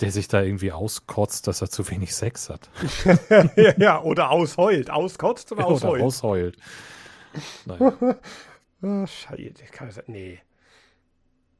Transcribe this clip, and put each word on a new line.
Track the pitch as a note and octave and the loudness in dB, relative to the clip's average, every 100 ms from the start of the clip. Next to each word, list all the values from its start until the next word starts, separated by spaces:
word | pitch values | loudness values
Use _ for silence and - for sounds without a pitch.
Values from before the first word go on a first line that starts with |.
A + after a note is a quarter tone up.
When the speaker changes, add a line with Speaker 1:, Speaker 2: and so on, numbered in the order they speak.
Speaker 1:
der | G2+ | -4
sich | G2 F#2+ | -4 0
da | G#2 | 0
irgendwie | G2 G2+ F#2+ | 0 -2 -4
auskotzt, | F2+ G#2+ - - - G#2 - - | -6 -8 -8 -8 -4 -4 -4 -6
dass | F#2 | -6
er | F#2 | -6
zu | - G2 | -6 -8
wenig | F2+ F#2 - | -8 -8 -6
Sex | A2+ - - | -8 -8 -12
hat. | D#2+ - - | -14 -16 -10
Speaker 2:
<laughs> | D#3 - F#3 F3+ - G#3+ F3 - | -8 0 4 4 6 6 8 6
Ja, | G3 F#3+ | 6 6
ja, | G#3 D#3+ | 4 4
oder | D#3+ D3+ C#3+ | 0 0 2
ausheult. | D#3+ D#3+ - F#3+ F3 B2 | 2 2 2 2 2 0
Auskotzt | D3 F3+ - - - - | -4 -4 -4 -4 -4 -6
oder | G#3+ | -4
Speaker 1:
<laughs> | F#3 | 0
Oder | D3 A#2+ | 0 0
Speaker 2:
ausheult. | C3+ | 0
Speaker 1:
ausheult. | C3 B2+ A2+ F#2+ F2 - - - - - - - - - - - | 0 -2 -2 -2 -2 -8 -18 -20 -20 -20 -20 -20 -18 -16 -16 -16
Naja. | - F#2 C4 - | -16 0 2 2
Speaker 2:
<laughs> | B3 - - - - - _ _ | -2 -4 -8 -20 -20 -20 _ _
Ah, | G3 G3+ G3 | -6 -6 -6
Scheiße, | - - - - - B2 | -10 -16 -16 -16 -20 -20
kann | - C3 | -18 -18
ich | |
sagen. | G2+ - | -16 -16
Nee. | G#2+ F#2 F2+ _ _ _ _ _ _ _ _ _ _ _ _ | -16 -16 -18 _ _ _ _ _ _ _ _ _ _ _ _